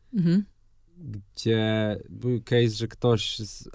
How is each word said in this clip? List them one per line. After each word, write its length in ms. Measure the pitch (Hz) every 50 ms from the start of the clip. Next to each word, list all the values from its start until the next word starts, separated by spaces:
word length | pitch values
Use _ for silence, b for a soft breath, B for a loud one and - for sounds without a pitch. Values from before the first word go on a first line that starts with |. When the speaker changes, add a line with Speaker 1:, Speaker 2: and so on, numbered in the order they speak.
| _ _ -
Speaker 1:
Mhm. 300 | 220 160 170 170 202 202 - _ _ _ _ _ _ _ _ _ 175 175 135 107 104 98 - _
Speaker 2:
gdzie 600 | - - 113 113 110 110 110 110 110 107 107 104 - - -
był 300 | 90 104 110 123 127 113
case, 260 | - - 127 123 120 117
że 200 | 104 104 117 110
ktoś 500 | - - - 123 117 107 - - - -
z 300 | 110 98 - - - -